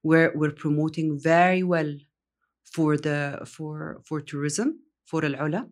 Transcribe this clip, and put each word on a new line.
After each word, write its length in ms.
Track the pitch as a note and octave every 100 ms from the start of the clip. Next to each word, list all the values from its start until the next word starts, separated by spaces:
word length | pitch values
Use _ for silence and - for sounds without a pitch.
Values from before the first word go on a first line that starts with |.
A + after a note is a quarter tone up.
We're, 300 | D#3 D#3+ E3
we're 180 | D3 D3+
promoting 680 | D3+ D#3 D3 D#3 D#3+ D#3 C#3+
very 420 | D#3 E3 F3+ F#3
well 320 | F#3 E3 D3+ C#3+ _ _ _ _ _ _
for 320 | _ - D#3 D3
the, 440 | D3+ D3 C#3+ - -
for, 560 | - D#3 D3+ D3+ - _
for 160 | D#3
tourism, 580 | D3 D3 D3 D3 B3+ - _ _ _
for 200 | D#3+ D3+
Al 100 | C3+
Ula 320 | D3+ E3+ -